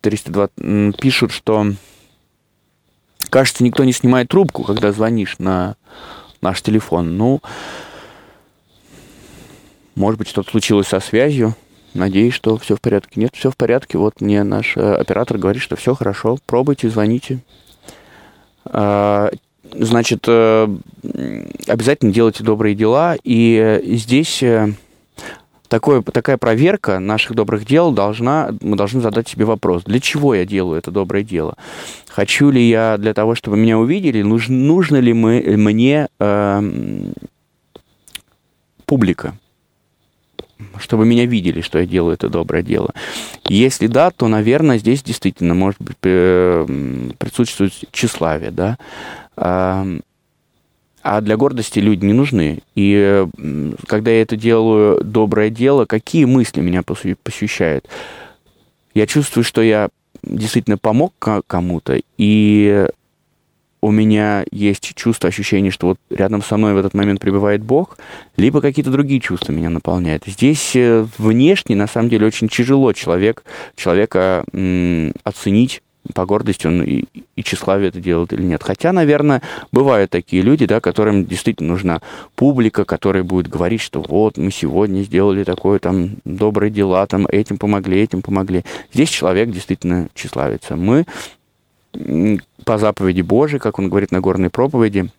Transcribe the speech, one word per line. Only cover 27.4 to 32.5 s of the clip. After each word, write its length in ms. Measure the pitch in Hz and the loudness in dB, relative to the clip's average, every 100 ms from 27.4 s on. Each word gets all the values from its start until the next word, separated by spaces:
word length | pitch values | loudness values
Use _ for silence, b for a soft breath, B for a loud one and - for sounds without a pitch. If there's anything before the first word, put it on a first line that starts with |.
| 107 107 | -2 -2
дел 280 | 107 143 170 | 0 2 2
должна, 580 | 113 101 107 117 156 143 110 | 2 -2 -2 -2 0 -2 -6
мы 160 | 90 104 | -4 -2
должны 240 | 101 127 | -2 0
задать 280 | 117 107 117 | -2 -2 -6
себе 180 | - 107 | -2 -2
вопрос. 380 | 107 - 87 | 0 0 -2
Для 160 | 90 113 | -2 -2
чего 340 | - 147 143 | -2 0 2
я 100 | 104 | 2
делаю 340 | 90 98 90 80 | 0 -2 -2 -4
это 120 | - | -4
доброе 320 | 95 92 101 | -4 -2 -2
дело? 320 | 107 87 78 - B B B B B | -2 -4 -6 -8 B B B B B
Хочу 420 | - 101 - 143 | -4 -2 2 4